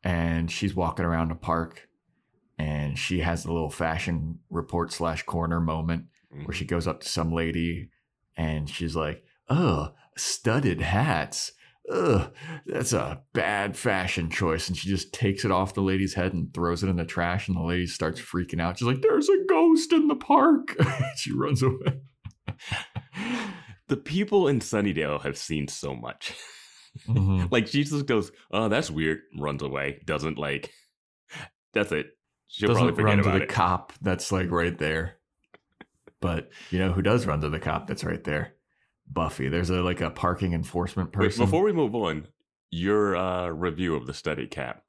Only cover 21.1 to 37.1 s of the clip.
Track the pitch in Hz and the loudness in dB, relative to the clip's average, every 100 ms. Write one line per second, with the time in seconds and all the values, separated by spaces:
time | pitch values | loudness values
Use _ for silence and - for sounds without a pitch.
21.1 | - - 131 143 139 131 - - - - | -4 -4 -2 0 2 2 2 -4 -4 -12
22.1 | _ - - - - - - - - - | _ -20 -14 -12 -12 -8 -8 -6 -12 -12
23.1 | - 220 240 214 175 - - - 139 - | -10 -6 -6 -6 -12 -18 -20 -4 -4 -2
24.1 | 165 208 202 156 135 - 107 101 80 76 | -2 4 4 6 2 2 2 2 2 0
25.1 | 73 71 69 - 78 71 - 73 65 60 | -2 -4 -6 -4 -4 -4 -6 -8 -8 -10
26.1 | - - - - - - - - - - | -12 -12 -12 -18 -20 -20 -20 -20 -14 0
27.1 | 117 98 95 90 120 104 139 143 147 139 | 4 4 4 4 2 2 0 0 -2 2
28.1 | 113 - - _ 101 113 113 - 78 78 | 0 0 -10 _ -2 2 0 0 -2 0
29.1 | 80 - - 71 71 71 69 69 69 - | -2 -6 -6 -4 -4 -4 -4 -4 -6 -4
30.1 | 76 78 76 73 71 - - _ _ _ | -2 -2 -4 -4 -6 -8 -18 _ _ _
31.1 | _ _ - - _ _ 107 101 78 71 | _ _ -16 -16 _ _ -2 0 -2 -4
32.1 | _ _ _ _ - 107 117 123 - 107 | _ _ _ _ -2 2 6 4 4 4
33.1 | 101 98 95 - - 87 90 - - 98 | 6 4 2 2 2 4 2 -2 -4 -2
34.1 | 90 - 95 90 87 87 82 78 78 85 | 0 0 0 2 2 0 0 0 0 -4
35.1 | - _ _ _ _ _ _ - _ - | -8 _ _ _ _ _ _ -20 _ -20
36.1 | _ 90 82 - - - 90 95 87 92 | _ -2 -2 -6 -18 -4 0 2 2 4